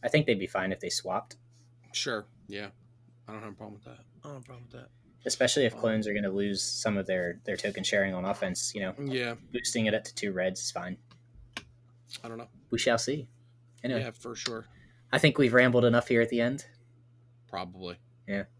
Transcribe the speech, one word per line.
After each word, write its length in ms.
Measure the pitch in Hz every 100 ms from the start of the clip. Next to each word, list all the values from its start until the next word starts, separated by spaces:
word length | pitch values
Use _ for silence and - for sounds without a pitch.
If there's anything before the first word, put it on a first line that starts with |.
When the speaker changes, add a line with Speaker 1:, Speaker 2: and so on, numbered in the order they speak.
Speaker 1:
I 40 | 123
think 180 | 151 147
they'd 120 | 107
be 80 | 92
fine 240 | 98 95
if 80 | 92
they 100 | 90
swapped. 460 | - 90 95 - - _ _ _ _ _
Speaker 2:
Sure. 340 | - - 113 104 _ -
Yeah. 200 | 101 101 - _ _ _ _ -
I 40 |
don't 100 | 107
have 120 | 110
a 20 | 98
problem 180 | 107 104
with 100 | 120
that. 140 | 123 - _
I 40 | 151
don't 60 | 139
have 80 |
a 20 | 123
problem 200 | 127 120
with 80 | 123
that. 80 | 123 _ _ _ -
Speaker 1:
Especially 400 | - 127 - 127
if 80 |
Speaker 2:
Um, 60 | -
Speaker 1:
clones 280 | 117 110 107
are 60 |
gonna 160 | 104 101
lose 320 | 95 101 98
some 360 | - - 113 101
of 100 | 95
their, 320 | 92 87 87 -
their 120 | 92
token 260 | 107 98
sharing 300 | 95 104 98
on 100 | 92 92
offense, 480 | 101 95 90 - 107
you 60 |
know. 120 | 92 92
Speaker 2:
Yeah. 340 | 139 131 120 117 -
Speaker 1:
Boosting 360 | 123 - 120 110
it 80 | 107
up 80 |
to 100 | -
two 180 | - 104
reds 300 | 92 92 92
is 80 | -
fine. 260 | 185 175 - _ - _ - - - - _ _ _ _ -
Speaker 2:
I 40 | 120
don't 100 | 113
know. 120 | 117 - _
Speaker 1:
We 80 | 117
shall 220 | - 117
see. 280 | - 147 127 _ _ _ _ _
Anyway. 180 | 123 120
Speaker 2:
Yeah, 100 | 127
for 240 | 110 117 117
sure. 320 | - 113 110 - - _ _
Speaker 1:
I 60 | 131
think 220 | 151 -
we've 140 | 131
rambled 320 | 123 127 123 120
enough 220 | 117 -
here 140 | 117
at 80 | 117
the 120 | 120
end. 240 | 117 143 - _ _ _ _ _ _ _ _
Speaker 2:
Probably. 500 | 92 90 92 92 87 _ _ -
Speaker 1:
Yeah. 160 | 101 95